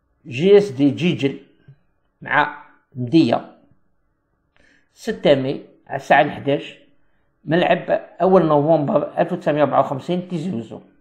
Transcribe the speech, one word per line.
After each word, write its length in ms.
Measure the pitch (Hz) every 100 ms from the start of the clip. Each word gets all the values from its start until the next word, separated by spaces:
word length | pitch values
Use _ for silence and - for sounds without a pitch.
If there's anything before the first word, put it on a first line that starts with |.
| _ _ 160
جي 320 | 123 190 202
اس 120 | 196
دي 200 | 123 143
جيجل 500 | 113 175 143 135 135 _ _ _ - _ _ _ _
مع 420 | 127 135 143 - - _ _
مدية، 640 | 127 123 165 127 127 - - _ _ _ _ _ _ _ _ _ _ _ _ _
ستة 420 | _ - 220 175
ماي، 320 | 135 131 151 - _ -
على 100 | 135
الساعة 240 | - 147
الحداش، 580 | 147 104 131 147 - - _ _ _ _ _ _
ملعب 460 | - 170 156 180 - - - -
أول 260 | 185 185 160
نوفمبر 720 | 147 147 160 139 147 147 -
ألف 140 | 170
وتسعمية 280 | 180 170 151
وأربعة 200 | 143 131
وخمسين 480 | 135 135 - 180 -
تيزي 220 | 170 180
وزو. 300 | 113 113 104 - _